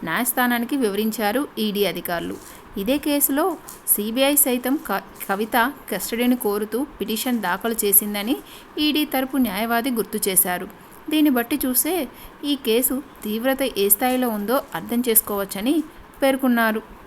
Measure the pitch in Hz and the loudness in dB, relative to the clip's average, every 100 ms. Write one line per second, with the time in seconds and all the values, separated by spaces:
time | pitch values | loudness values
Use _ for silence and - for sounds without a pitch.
0 | 175 165 247 - 247 240 233 285 233 196 | -2 -2 0 2 2 2 0 0 0 2
1 | 220 214 208 220 294 - 214 202 196 165 | -2 0 0 0 -2 -2 -2 2 0 0
2 | 170 175 170 165 - - - - 202 285 | -4 -4 -4 -8 -12 -20 -12 -6 0 0
3 | 302 285 285 277 359 330 - - - - | 2 2 2 2 0 -2 -10 -14 -2 -2
4 | 208 226 269 285 285 247 247 285 - 196 | 0 2 2 4 2 2 0 -2 0 -4
5 | - - - 196 220 247 233 285 - 202 | -4 -16 -4 -2 2 2 2 0 -6 -6
6 | - 226 247 247 220 202 214 226 294 - | -4 0 2 2 2 0 -2 -2 -4 -6
7 | 202 220 262 240 190 185 226 226 208 196 | -4 -2 0 0 0 -2 -2 0 2 2
8 | 208 208 202 311 - - - - 302 294 | 0 -4 -2 -2 -4 -18 -12 -2 0 2
9 | 302 269 262 277 247 190 226 233 240 233 | 0 0 0 2 0 0 0 0 0 -2
10 | 208 214 208 185 190 180 180 - - - | -2 -2 0 0 0 -2 -6 -14 -20 -18
11 | - 302 302 247 233 294 269 254 302 359 | -2 4 4 4 0 0 0 0 0 0
12 | 262 - - - 285 277 - 220 262 254 | -2 -8 -20 -10 -4 -2 2 2 2 -2
13 | 294 - 214 214 240 269 269 - 202 - | -6 -10 -6 -2 0 0 0 2 2 2
14 | 254 254 247 214 202 - - 165 202 240 | 2 2 0 -2 0 0 0 -8 -2 -2
15 | 247 220 - 202 196 196 214 320 302 - | 2 2 2 -4 -4 -4 0 0 -2 -10
16 | - - 269 262 262 240 226 220 - - | -20 0 2 2 2 2 2 0 -6 -20